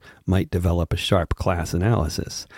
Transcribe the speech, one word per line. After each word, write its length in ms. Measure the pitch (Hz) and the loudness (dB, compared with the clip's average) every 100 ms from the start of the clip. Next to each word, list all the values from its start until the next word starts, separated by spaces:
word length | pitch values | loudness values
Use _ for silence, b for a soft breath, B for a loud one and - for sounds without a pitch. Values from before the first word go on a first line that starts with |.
| B B | B B
might 260 | - 92 - | 0 0 2
develop 440 | 90 90 87 82 | 0 0 0 0
a 20 | - | -2
sharp 380 | - 95 82 | 2 0 0
class 400 | - 95 87 80 | -2 -2 -2 -2
analysis 720 | 87 101 110 76 - - - - | 0 2 2 0 -4 -8 -12 -16